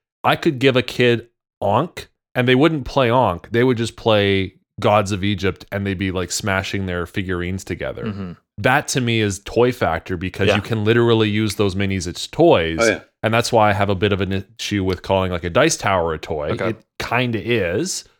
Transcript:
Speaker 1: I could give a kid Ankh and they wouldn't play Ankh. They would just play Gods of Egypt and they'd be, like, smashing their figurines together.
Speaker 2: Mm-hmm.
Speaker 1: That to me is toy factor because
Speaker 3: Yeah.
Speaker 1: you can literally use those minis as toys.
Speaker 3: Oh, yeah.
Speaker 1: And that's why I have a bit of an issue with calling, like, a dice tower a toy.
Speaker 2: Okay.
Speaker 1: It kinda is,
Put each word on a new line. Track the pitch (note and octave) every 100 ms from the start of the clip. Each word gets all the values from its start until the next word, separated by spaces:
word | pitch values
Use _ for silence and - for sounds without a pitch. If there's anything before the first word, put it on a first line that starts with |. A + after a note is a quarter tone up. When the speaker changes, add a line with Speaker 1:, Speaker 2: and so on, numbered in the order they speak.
| _ _
Speaker 1:
I | B2 D#3
could | F3 C3
give | C3+ B2+
a |
kid | - - B2 A#2 - _ _ -
Ankh | G2 G#2+ F3 - - _ _ C3
and | B2
they | B2+
wouldn't | E3 D#3 B2
play | C#3+ A#2+
Ankh. | B2 A2+ F2 -
They | A#2
would | C3 A2+
just | A2+ -
play | A2+ G#2+ G2+ G2 F#2 - _ -
Gods | A2+ G#2 G2
of | G2+
Egypt | G2 G2 F#2+ E2+ -
and | G2+ G2
they'd | F#2
be, | F#2+
like, | F#2 F2+
smashing | - G#2+ F#2+ F#2+ G2+ F#2+
their | F2 E2+
figurines | - F#2 F2+ F2 F#2+
together. | - E2 C#2 B1+ B1+
Speaker 2:
Mm-hmm. | G2+ F#2 E2 _ -
Speaker 1:
That | A#2 C#3 -
to | C#3+
me | A#2+ A2+
is | G#2 G2
toy | - A2+ B2
factor | B2 F#2 E2 - F2+
because | F#2 - G2
Speaker 3:
Yeah. | G#2
Speaker 1:
you |
can | - A2+ G#2
literally | A#2 A#2 A2+ G#2+
use | G#2 A2 -
those | G2+ F#2
minis | G2 F#2+ F2
as | D#2+ -
toys. | - E3+ A2+ E2 D#2+
Speaker 3:
Oh, | A2+
yeah. | F2 - _
Speaker 1:
And | A2
that's | A2+ A#2
why | A#2 G#2
I |
have | G2 G2+
a | F#2+
bit | G#2
of | F#2+
an | F#2+ F#2+ - -
issue | - G#2
with | F#2+ F2+
calling, | - F#2+ F#2
like, | F2 F2
a |
dice | G2+ D#3+ -
tower | G#2 F#2+ E2
a | D#2
toy. | - D#2 D2+
Speaker 2:
Okay. | - F#2+
Speaker 1:
It | F2 _ -
kinda | - A#2+ B2 A2+
is, | A2 A#2 F2 G2+ F#3 - -